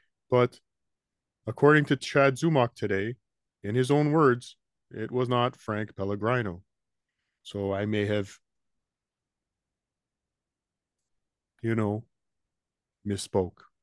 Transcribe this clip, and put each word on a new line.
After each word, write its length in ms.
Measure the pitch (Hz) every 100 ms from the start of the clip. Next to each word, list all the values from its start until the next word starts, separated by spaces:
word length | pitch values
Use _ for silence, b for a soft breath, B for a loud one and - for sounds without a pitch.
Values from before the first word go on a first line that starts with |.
| _ _ -
But 300 | 123 120 - _ _ _ _ _ _ _ _ -
according 380 | - 143 151 143
to 100 | 143
Chad 400 | - 143 139 127
Zumock 380 | 165 147 117 -
today, 400 | 104 95 107 127 _ _ _ _
in 120 | 101 120
his 140 | 127
own 220 | 147 147
words, 460 | 160 139 123 - - _ _ _
it 180 | - 110
was 180 | 123 123
not 260 | 123 123 -
Frank 400 | - 107 107 -
Pellegrino. 680 | 98 104 107 123 104 90 _ _ _ _ _ _ _ _
So 280 | - 101 98
I 120 | 98 107
may 200 | 107 104
have, 300 | 104 98 - _ _ _ _ _ _ _ _ _ _ _ _ _ _ _ _ _ _ _ _ _ _ _ _ _ _ _ _ _ _ _ _
you 100 | 113 113
know, 280 | 104 110 - _ _ _ _ _ _ _ _ _ 104
misspoke. 520 | 98 - 101 87 - - _